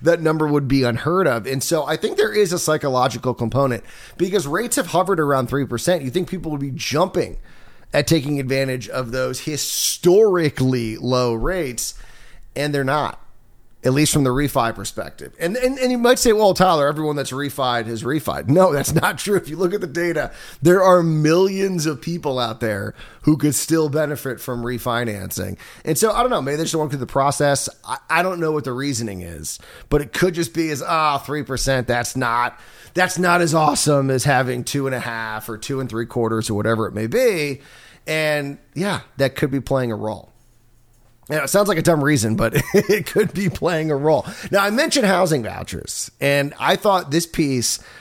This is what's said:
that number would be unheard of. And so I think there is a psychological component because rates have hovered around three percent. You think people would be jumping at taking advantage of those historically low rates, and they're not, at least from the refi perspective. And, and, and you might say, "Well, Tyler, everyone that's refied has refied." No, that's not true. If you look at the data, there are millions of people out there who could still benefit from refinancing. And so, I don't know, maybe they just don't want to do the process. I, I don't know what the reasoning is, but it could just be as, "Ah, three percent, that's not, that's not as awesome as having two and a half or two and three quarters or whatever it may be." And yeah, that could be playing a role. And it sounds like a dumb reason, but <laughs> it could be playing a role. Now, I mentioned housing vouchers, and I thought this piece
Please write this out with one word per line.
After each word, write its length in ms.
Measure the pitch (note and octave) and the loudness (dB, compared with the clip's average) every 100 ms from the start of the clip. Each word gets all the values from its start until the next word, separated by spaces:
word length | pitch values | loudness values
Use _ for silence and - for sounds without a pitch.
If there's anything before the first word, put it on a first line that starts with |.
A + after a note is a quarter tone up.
that 180 | D#3+ E3 | 2 2
number 280 | D#3 D#3 D#3 | 2 0 2
would 200 | D3 C3+ | 0 2
be 160 | C3+ | 2
unheard 440 | B2 A#2 C#3+ F#3 E3 | 2 0 0 2 2
of. 180 | A#2 | 0
And 180 | A#2+ C3+ | -2 -4
so 220 | - D#3+ | 0 0
I 100 | C#3 | 0
think 220 | D#3 - - | -2 -2 0
there 160 | G#3+ | 0
is 180 | G#3 F#3+ | 2 0
a 60 | F3 | 0
psychological 800 | - D#3 C#3+ B2+ C3 A#2+ C3 | 0 0 2 2 2 0 -4
component 480 | A2+ A2+ B2+ C3+ A2+ - - - - | -2 -2 0 0 -2 -8 -20 -20 -4
because 300 | F3+ G3 C#3+ | 0 0 0
rates 280 | E3+ A#3 - | -4 -2 -2
have 100 | F3 | 0
hovered 320 | E3+ F#3 F3+ | 0 2 0
around 280 | D3 C3+ B2+ | 2 0 0
three 180 | C#3 | -2
percent. 380 | C3 A#2+ - F3 | -2 -2 0 0
You 80 | C3+ | 0
think 160 | E3+ F3+ | -4 -4
people 240 | F#3 E3 | -6 -6
would 100 | D3 | -6
be 100 | C#3 | -6
jumping 680 | B2 - C#3+ F3+ F#3 A2 - - - - - - | -6 -4 0 0 -2 -4 -8 -14 -20 -20 -20 -2
at 140 | C#3+ C#3+ | -2 2
taking 320 | E3 C3+ C#3+ | 0 2 -4
advantage 500 | C3 C3+ C3+ B2+ B2 | -2 0 0 -4 -6
of 220 | B2+ A#2+ | -6 -6
those 300 | B2+ B2+ B2+ | -4 -4 -4
historically 1600 | - D3 - - - - F3+ F#3+ A3 F3+ D3+ - C3 C3 A2+ A2 | -6 -6 -4 -2 -4 2 6 8 6 4 0 2 0 0 -2 -4
low 360 | B2 B2+ B2 | 0 2 2
rates, 600 | A2+ C3 F#3 C#3 A#2 - - - - - - - | 0 -2 -2 -4 -6 -8 -10 -18 -18 -18 -18 -12
and 180 | - D3 | -6 -2
they're 100 | C#3+ | 0
not, 360 | C3+ D3 G#2 - - - - - - - | 0 0 -2 -6 -18 -20 -20 -20 -20 -2
at 100 | B2+ | 2
least 180 | C3+ D3+ | 4 4
from 120 | D#3 | 4
the 80 | C3 | 2
refi 420 | B2+ D3 C#3 A#2 | 2 0 0 -2
perspective. 600 | G#2+ G2+ - F2 - C2+ - | -4 -8 -8 -10 -12 -16 -6
And, 160 | E3+ B3 | -4 0
and, 200 | B3+ C#4 | -2 0
and 140 | B3+ | 0
you 80 | B3 | 2
might 180 | A#3 B3+ | 4 4
say, 160 | A#3+ | 4
"Well, 220 | G#3+ G#3 | 6 4
Tyler, 320 | - F#3 D#3+ C#3+ | 6 4 4 2
everyone 280 | D3+ D#3 | 0 -2
that's 160 | D3 C3 | -2 -4
refied 540 | C3 C#3+ - B2+ A#2+ | -4 -6 -2 0 0
has 160 | A2 A2+ | -2 -6
refied." 480 | A#2+ D#3 - C#2+ D2+ | -2 -2 -2 -4 2
No, 240 | E3 F#3 | 4 4
that's 200 | C#3+ - | 2 0
not 260 | D#3 D3+ D#3+ | 0 0 -2
true. 160 | G3 | 0
If 120 | G3 D3 | -2 -2
you 100 | D#3 | -2
look 160 | F#3 | -2
at 80 | G3+ | -2
the 60 | E3+ | -4
data, 440 | E3 F3 D#3+ B2+ - - - | -2 -2 -2 -4 -10 -18 0
there 220 | D3+ F#3+ | 4 6
are 200 | F#3+ F3+ | 8 6
millions 840 | E3 D#3 D3+ E3+ G3 F#3+ G3 F3+ | 6 4 4 4 4 2 -2 0
of 160 | D3+ C3 | -2 -4
people 380 | - E3+ D3+ B2+ | -6 -4 -2 -2
out 220 | A#2+ A2+ | -2 -2
there 340 | A2+ G2+ G#2 - - - | -4 -2 -6 -10 -20 0
who 160 | - D3+ | 2 4
could 160 | D3 | 2
still 360 | C3+ - D#3+ D#3 | 0 0 0 2
benefit 520 | D3 D3 D3 C3+ A2 | 0 -2 -4 -8 -8
from 220 | - A#2+ | -8 -6
refinancing. 960 | A#2+ A#2+ B2+ A#2+ A#2+ G2+ F#2 - F#2+ F#2 - - | -4 -4 -4 -2 -4 -6 -8 -8 -8 -8 -16 -10
And 100 | - | -4
so, 160 | D#3+ A3 | 0 2
I 100 | G#3+ | 2
don't 100 | B3 | 0
know, 100 | G#3+ | 0
maybe 160 | C3+ D3 | -2 -2
they 60 | |
just 100 | D#3+ | -2
don't 60 | D#3+ | -2
want 120 | D3+ | -2
to 60 | C#3+ | -4
do 40 | |
the 40 | |
process. 640 | A#2+ C#3 C#3 - C#3+ C#3 - - - | -2 0 0 2 2 2 -2 -10 -10
I, 100 | C3 - | -10 -2
I 140 | E3 | 0
don't 160 | F3+ F3 | 0 -2
know 120 | D#3+ | -2
what 120 | D3+ | -2
the 100 | C#3 | -4
reasoning 480 | B2 C#3+ A2+ A2+ F#2+ | -6 -4 -4 -6 -8
is, 380 | F2 E2 D#2 - - - - | -10 -12 -12 -12 -16 -20 0
but 120 | C#3+ | 0
it 120 | C#3+ | 0
could 200 | - F3+ | 0 0
just 220 | E3+ E3 | 0 -4
be 160 | E3 D#3+ | -2 -2
as, 100 | C#3+ | -4
"Ah, 380 | - E3 D#3 C#3 | -2 2 2 0
three 240 | - D3 | -4 -6
percent, 440 | C3 B2+ C3+ C3+ A#2+ | -4 -2 0 0 2
that's 280 | A#2+ A#2+ | -2 -2
not, 440 | C3 B2 A#2 A#2+ - - - - | -2 0 2 0 -4 -20 -20 -6
that's 240 | E3+ F3+ E3 | 0 0 2
not 220 | F3+ F3 | 2 4
as 120 | E3+ | 4
awesome 560 | D#3+ D#3 C#4 D3+ C#3+ C3+ | 4 2 2 2 2 2
as 140 | C3 | 2
having 400 | C#3+ C3 B2+ B2 | 2 2 2 -4
two 240 | A#2+ C#3+ C3+ | -4 -4 -2
and 80 | |
a 40 | B2+ | -4
half 480 | A#2+ A#2 A2 G#2+ A2+ | -6 -6 -6 -8 -10
or 120 | G#2+ | -12
two 200 | - C3+ | -6 -6
and 80 | C3 | -4
three 200 | A2 A#2 | -4 -4
quarters 420 | B2 A2+ A2 G#2+ | -2 0 0 0
or 60 | |
whatever 320 | G#2 A2+ A2 A2 | 0 0 0 -2
it 80 | |
may 100 | G2+ | -4
be." 560 | A2 G#3 B3+ F3 D3 C3 - - - - - | -2 2 2 2 -4 -6 -12 -20 -20 -16 -6
And 500 | D#3 D#3 D3 C#3 C#3+ _ | -2 0 0 -4 -10 _
yeah, 280 | - G3+ E3+ - - | -4 -4 -4 -8 -2
that 180 | C3+ | -2
could 160 | - D3 | 0 -2
be 100 | C3+ | -2
playing 300 | - C3+ B2 | -2 -2 -2
a 40 | |
role. 340 | G#2+ G#2+ G2 - _ _ _ _ _ _ _ _ _ - | -4 -6 -8 -14 _ _ _ _ _ _ _ _ _ -6
And 100 | D3+ | -4
it 100 | C#3 | 2
sounds 200 | G3 G3+ | 2 2
like 80 | E3+ | 2
a 60 | |
dumb 200 | - D#3+ | 4 4
reason, 320 | C#3 D3 G#2+ | 4 2 2
but 180 | A2 A2+ | 2 2
<laughs> 200 | C#3 - | 0 2
it 320 | G3 G3+ G3+ | 2 4 0
could 280 | - G3 G#3+ | 0 0 0
be 160 | F3 G3 | 0 -2
playing 420 | - E3 D#3+ D#3+ | -2 -2 0 0
a 40 | |
role. 300 | C#3 D3 C#3+ - - - | 0 2 2 0 -14 -2
Now, 120 | G3 | 0
I 60 | G3+ | 2
mentioned 340 | A3+ D#4+ D4 | 0 2 2
housing 380 | G#3 F3+ F3+ D3+ | 4 4 2 0
vouchers, 680 | G#2+ F2+ - - - - - _ | -2 -10 -10 -10 -8 -10 -10 _
and 340 | C#3 C#3+ C#3+ - | 0 2 0 -2
I 160 | C#3+ | 0
thought 360 | F#3+ G#3 F#3 C#3+ | 2 2 2 0
this 140 | D#3 | -2
piece 540 | E3+ - D3 B2+ A2 - - - | -2 -2 0 0 -2 -4 -10 -20